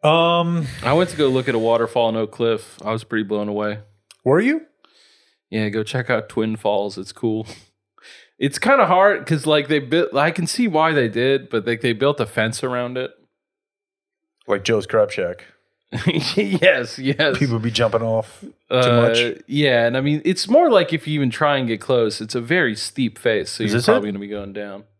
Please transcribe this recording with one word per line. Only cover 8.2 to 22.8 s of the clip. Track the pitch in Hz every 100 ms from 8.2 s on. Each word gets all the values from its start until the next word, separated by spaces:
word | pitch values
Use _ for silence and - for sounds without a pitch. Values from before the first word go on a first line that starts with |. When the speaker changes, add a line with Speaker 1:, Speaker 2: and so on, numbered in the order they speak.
| - _
Speaker 2:
It's | 139 -
kinda | - 277 202
hard | 180 196 202 143
'cause, | 156 147
like, | 151 139
they | 151
built, | 131 160 170 135
I | 151
can | 165 165
see | - 240
why | 156 160
they | 151 117
did, | 107 127 139 -
but, | 113 104
like, | 113
they | 123
built | 110 135 143
a | 113
fence | - 110 113
around | 131 123 123 127
it. | 131 _ _ _ _ _ _ _ _ _ _ _ _ _ -
Speaker 1:
Like | 101
Joe's | 95 113 98
Crab | 113 104
Shack. | - 90 92 - _ _ _ _
Speaker 2:
<laughs> | 120 - 160 - -
Yes, | 202 190 143 135 117 -
yes. | 131 139 151 127
Speaker 1:
People | 143 117
be | 113
jumping | 113 117 113
off | 113 113 107 -
too | - - _
Speaker 2:
Uh, | 127 123 120 117
Speaker 1:
much. | 117 120 - -
Speaker 2:
yeah, | 143 147 120 117
and | 127
I |
mean, | 135 151
it's | 156 185 190
more | 262 339
like | 220 170
if | 160 147
you |
even | 151 135
try | 113 151 139
and | 123
get | 110
close, | - 127 113 107
it's | 110
a | 123
very | 117 175 147
steep | 104